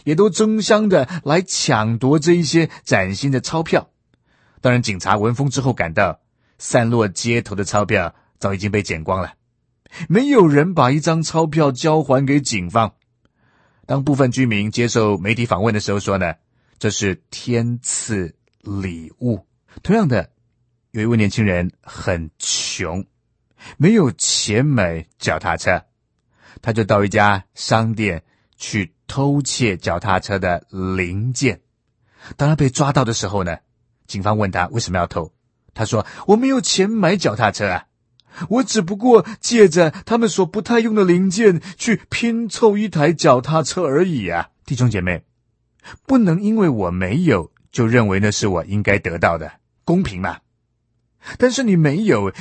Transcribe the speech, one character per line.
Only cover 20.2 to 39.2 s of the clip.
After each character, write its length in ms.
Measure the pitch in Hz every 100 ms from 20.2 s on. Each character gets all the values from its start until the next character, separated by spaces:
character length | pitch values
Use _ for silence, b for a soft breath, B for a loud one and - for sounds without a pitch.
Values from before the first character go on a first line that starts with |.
| 82 _ _ _ _ _ _
有 100 | 110
一 20 |
位 140 | 110 117
年 100 | 104
轻 160 | 107
人 260 | 107 90 87 -
很 480 | - - - 87 80 -
穷， 640 | - - - - 87 90 98 _ _ _ _ _ B B
没 160 | 156
有 180 | 226 139
钱 520 | - - - - 107
买 420 | 147 127 90 82 - _
脚 200 | - 80
踏 200 | 92 85
车， 260 | - 87 - _ _ _ _ b b b
他 100 | -
就 100 | 110
到 220 | 101 104
一 40 | 101
家 340 | 104 104 98 -
商 400 | - - 113 113
店 300 | 110 107 82 - _ _ _
去 380 | - 113 90 _ -
偷 360 | - 139 143
窃 340 | 131 - 120 90
脚 240 | - 85
踏 180 | 107 92
车 200 | - 98
的 280 | 92 85 -
零 600 | 95 92 92 87 98 120
件。 300 | 123 131 85 _ _ _ _ B B B -
当 100 | 143
他 80 | 156
被 140 | 139
抓 200 | - 143
到 140 | 143
的 80 | 117
时 160 | 113 98
候 160 | 101
呢， 140 | 90 82 _ _ _ _ _
警 160 | 104
方 160 | 98 107
问 120 | 101
他 160 | 90 90
为 120 | 117
什 100 | -
么 80 | 90
要 80 | 85
偷， 240 | 92 80 _ _ _ _
他 100 | -
说 220 | 110 113 - B -
：“我 100 | 214
没 120 | 262
有 100 | 262
钱 300 | - - 196
买 260 | 226 170 196
脚 180 | 156 104
踏 140 | 110
车 180 | - 101
啊， 180 | 87 - _ _ _ _ B 170
我 160 | 226
只 160 | 226 220
不 160 | 165 202
过 300 | 247 226